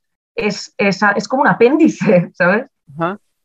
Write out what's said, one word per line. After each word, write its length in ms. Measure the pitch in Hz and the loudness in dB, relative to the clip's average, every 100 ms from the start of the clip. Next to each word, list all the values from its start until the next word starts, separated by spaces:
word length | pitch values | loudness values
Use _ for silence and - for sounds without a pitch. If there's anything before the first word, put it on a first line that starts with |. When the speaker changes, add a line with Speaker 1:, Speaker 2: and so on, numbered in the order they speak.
| _ _ _ | _ _ _
Speaker 1:
es, 400 | - 208 196 - - | -6 -6 -6 -14 -4
es, 220 | 202 190 208 - | -2 0 0 -2
es 120 | 196 | -4
como 140 | 262 | -2
un 60 | 277 | 0
apéndice, 800 | 180 233 302 302 - - 180 165 | 2 2 4 2 0 2 2 0
<laughs> 40 | |
¿sabes? 320 | _ 180 202 277 _ _ 143 | _ 0 0 -4 _ _ -8
Speaker 2:
Ajá. 200 | 165 202 _ _ | -6 -6 _ _